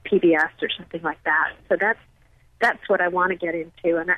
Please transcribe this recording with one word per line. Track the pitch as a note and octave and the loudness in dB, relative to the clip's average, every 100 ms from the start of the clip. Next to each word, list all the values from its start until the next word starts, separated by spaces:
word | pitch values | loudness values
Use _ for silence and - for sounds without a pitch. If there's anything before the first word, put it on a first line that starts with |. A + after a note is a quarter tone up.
P | - F#3+ | 0 4
B | F3 D#3 | 4 4
S | D#3+ - | 2 -4
or | D#3+ - | -6 -6
something | E3+ E3 | -10 -8
like | E3 D3 E3+ | -8 -6 -2
that. | D#3 - - - | 0 0 -6 -4
So | F3 | 0
that's, | G3+ A#3 _ _ _ _ _ _ | 0 -2 _ _ _ _ _ _
that's | A#3 - - | -2 -2 -2
what | F#3 | 0
I | F3+ | 0
wanna | F3+ F3+ F3 | 0 -2 -2
get | F3 E3 | -4 -6
into. | E3 - F3 E3 | -8 -4 -2 0
And, | E3+ | -2